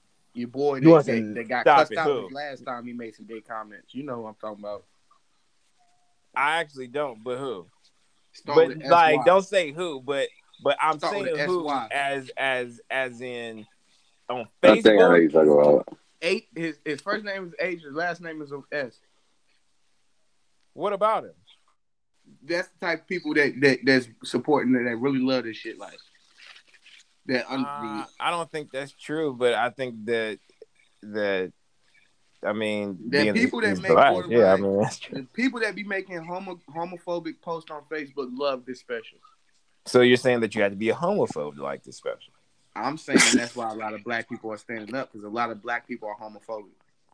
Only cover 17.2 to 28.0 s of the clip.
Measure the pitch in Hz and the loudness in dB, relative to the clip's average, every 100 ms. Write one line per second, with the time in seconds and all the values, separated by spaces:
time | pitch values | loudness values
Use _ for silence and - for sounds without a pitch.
17.2 | 208 196 180 165 180 175 151 147 175 170 | -6 -10 -10 -6 -6 -6 -10 -6 -6 -6
18.2 | 165 156 143 143 - 147 123 - _ _ | -12 -14 -12 -14 -10 -8 -8 -12 _ _
19.2 | _ _ _ _ _ _ _ _ _ _ | _ _ _ _ _ _ _ _ _ _
20.2 | _ _ _ _ _ - 190 196 214 202 | _ _ _ _ _ -8 -4 0 0 0
21.2 | 104 - _ _ _ _ _ _ _ _ | -4 -16 _ _ _ _ _ _ _ _
22.2 | _ _ 139 170 180 _ 180 160 - 180 | _ _ -6 -6 -6 _ -6 -6 -6 -6
23.2 | 151 151 135 123 139 131 127 131 120 - | 2 4 4 4 4 4 4 2 2 -10
24.2 | - 123 139 139 123 127 120 113 139 135 | -6 -4 2 2 4 2 0 -2 -2 0
25.2 | 131 127 117 107 110 95 95 - _ _ | 0 -2 -4 -10 -14 -14 -18 -20 _ _
26.2 | _ _ - - _ _ _ - _ _ | _ _ -20 -20 _ _ _ -20 _ _
27.2 | - 127 - 135 143 143 143 139 | -6 -4 -4 -6 -6 -8 -10 -10